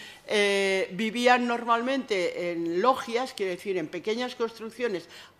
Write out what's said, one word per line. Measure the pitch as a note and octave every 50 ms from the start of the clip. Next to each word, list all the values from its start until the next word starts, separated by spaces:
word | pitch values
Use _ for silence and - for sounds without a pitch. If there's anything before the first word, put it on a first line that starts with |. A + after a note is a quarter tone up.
| - - - - - - -
eh, | G#3 G#3 G3+ G3+ G3 G3 G3 F#3+ F#3+ F3+ - F#3
vivían | F3 A3+ A3 G3 A#3+ A#3+ B3 B3 B3 B3 A#3+
normalmente | A#3 A#3 A#3 A#3 A#3 A#3 A#3+ B3+ C4+ C4+ - - G#3 F#3+ F3 E3 - - F3+ F3 F3
en | E3+ E3+ E3 E3+ F3+
logias, | G#3 B3+ C4+ - - - A3+ A3+ C4 B3+ -
quiero | - G3+ F#3+
decir, | F3+ F3 - G#3 F#3+
en | F3+ D#3 D3+
pequeñas | - F3 D3+ G#3+ G#3+ A#3 B3 B3 B3
construcciones | - A#3 A3 A3+ - G#3+ A3+ G#3+ - B3 A#3+ G3+ E3+ - - - - - - _ -